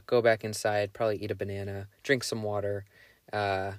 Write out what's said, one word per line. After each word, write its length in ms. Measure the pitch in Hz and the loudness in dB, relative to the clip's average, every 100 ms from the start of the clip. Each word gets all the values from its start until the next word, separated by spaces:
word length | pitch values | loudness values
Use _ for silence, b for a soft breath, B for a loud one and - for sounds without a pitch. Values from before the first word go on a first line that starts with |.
| - | 4
go 160 | 123 | 4
back 220 | 113 110 | 6 4
inside, 480 | 110 107 110 104 104 | 0 -2 0 2 0
probably 260 | - 113 104 | 0 -2 0
eat 140 | 104 | -2
a 40 | 98 | -4
banana, 520 | 101 98 98 98 98 _ | -4 -4 -6 -8 -10 _
drink 200 | - 131 | 0 0
some 200 | - 113 | 0 -4
water. 400 | 107 101 101 101 101 b b b b | -2 -2 -2 -4 -8 b b b b
Uh, 420 | 107 101 95 98 | -2 0 0 -2